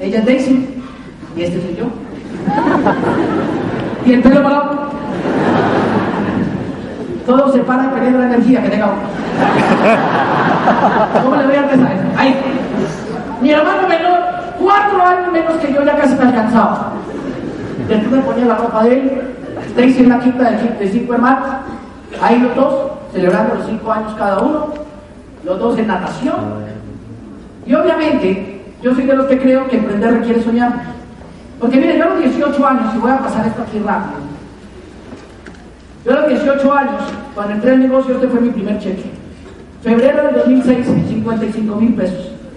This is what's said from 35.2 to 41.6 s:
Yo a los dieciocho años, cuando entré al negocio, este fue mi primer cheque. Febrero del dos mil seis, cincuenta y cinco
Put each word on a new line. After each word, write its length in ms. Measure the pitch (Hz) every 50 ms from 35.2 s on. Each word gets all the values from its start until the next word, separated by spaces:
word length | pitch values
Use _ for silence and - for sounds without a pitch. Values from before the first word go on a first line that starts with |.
| - - - - - - - - - - - - - - - - -
Yo 80 | 240
a 40 | 269
los 120 | 302 302
dieciocho 460 | 277 247 - 294 277 277 277 269 277 285
años, 280 | 277 269 - - - - - - - - - -
cuando 200 | 202 208 202 208
entré 180 | 214 240 262
al 80 | 262 262
negocio, 360 | 262 254 262 262 262 262 247
este 120 | - 254
fue 140 | - 240 233
mi 80 | 240 -
primer 300 | - 190 196 208 208 -
cheque. 300 | - 190 185 - - - - - - - - - - - - - - - - -
Febrero 420 | - 233 233 233 262 285 302 302 294
del 100 | 269 247
dos 120 | 240 -
mil 140 | 247 262 254 -
seis, 200 | 254 247 240 - - - - -
cincuenta 380 | - 226 220 220 226 220 214 214
y 80 | 214 -
cinco 220 | 220